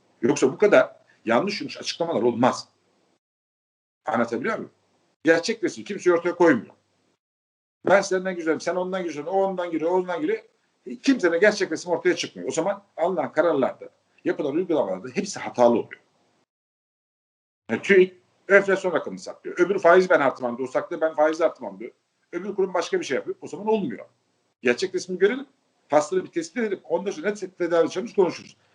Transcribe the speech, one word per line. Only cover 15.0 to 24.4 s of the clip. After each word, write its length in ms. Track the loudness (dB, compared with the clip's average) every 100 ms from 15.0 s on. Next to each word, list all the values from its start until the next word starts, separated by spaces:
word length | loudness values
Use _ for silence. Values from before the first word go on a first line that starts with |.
| -6
hepsi 300 | -8 -8 -8
hatalı 400 | -6 4 6 4
oluyor. 220 | -2 -12 _ _ _ _ _ _ _ _ _ _ _ _ _ _ _ _ -6
Yani 100 | -4
tüik 320 | 4 6 6 0 _ _ 4
enflasyon 440 | 4 6 0 0
rakamını 260 | -2 -4 -10
saklıyor. 400 | -14 -14 -8 0
Öbürü 200 | 0 4
faiz 300 | 6 6 6
ben 100 | 4
artırmam 380 | 2 0 -6 -6
diyor. 120 | -4
O 20 |
saklıyor, 300 | -4 -6 -4
ben 120 | -2
faiz 280 | 2 0 2
artırmam 380 | -2 -2 -12 -12
diyor. 120 | -14 -16 _ _ _
Öbür 240 | -10 -6 -4
kurum 180 | -2
başka 260 | -2 -2 -4
bir 60 | -2
şey 100 | -4
yapıyor. 200 | -4 -10
O 60 | -12
zaman 200 | -6 -2
olmuyor. 380 | 0 -2 -8 -14 _ _ _